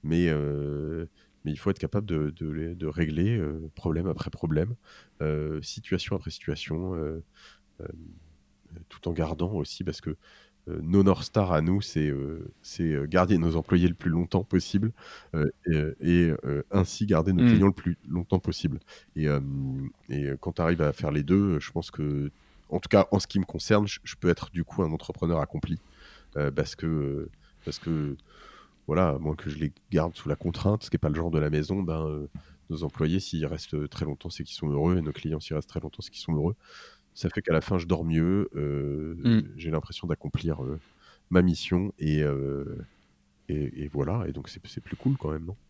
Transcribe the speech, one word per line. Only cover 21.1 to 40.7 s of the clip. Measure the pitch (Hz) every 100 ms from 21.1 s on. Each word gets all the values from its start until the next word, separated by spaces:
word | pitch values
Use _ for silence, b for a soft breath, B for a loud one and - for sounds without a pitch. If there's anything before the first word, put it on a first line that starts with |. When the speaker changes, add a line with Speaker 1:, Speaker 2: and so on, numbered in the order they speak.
Speaker 1:
les | 73
deux, | 71 95 101 78
je | -
pense | 85 -
que, | - 76 71 71 b b b _
en | 87
tout | -
cas, | 101 -
en | 101
ce | -
qui | 101
me |
concerne, | 90 - - 107 101
je, | -
je | - -
peux | 87
être | 85 -
du | 85
coup | 80 -
un | 85
entrepreneur | 80 - - 85 82
accompli, | 71 78 - 85 B B B B B 73
euh, | 71
parce | 69 71
que, | - 82
euh, | 78 71 71 78 - b b
parce | - -
que, | 82 78 73 69 B B B B B B -
voilà, | 78 90
à | 67
moins | 76 78
que | 76
je | 73
les | 76 - _
garde | 85 82 -
sous | 73
la |
contrainte, | 73 90 82 98 107
ce | -
qui | -
est |
pas | 78
le |
genre | 76 85
de | 80
la | 76
maison, | 76 78 95
ben, | 87 80 78
euh, | 76 73 B B B _
nos | 80
employés, | 78 - 78 92
s'ils | - 82 76
restent | 80 - 76 73
très | -
longtemps, | 76 71 87
c'est | -
qu'ils | 73 -
sont | 76
heureux, | 71 80 90
et |
nos | 76
clients, | - 76 78
s'ils | -
restent | 76 -
très | -
longtemps, | 76 -
c'est | -
qu'ils | -
sont | -
heureux. | 78 80 110 B B B B B
Ça | - 90
fait | -
qu'à | 92
la | 80
fin, | - 92
je | 85
dors | 85
mieux, | 82 80 85 98 98 71
euh, | 73 71 71 71 78 85
Speaker 2:
Mm. | 117 113 - 71
Speaker 1:
j'ai | 82
l'impression | 78 - - 85
d'accomplir, | 78 73 - 82 76
euh, | 65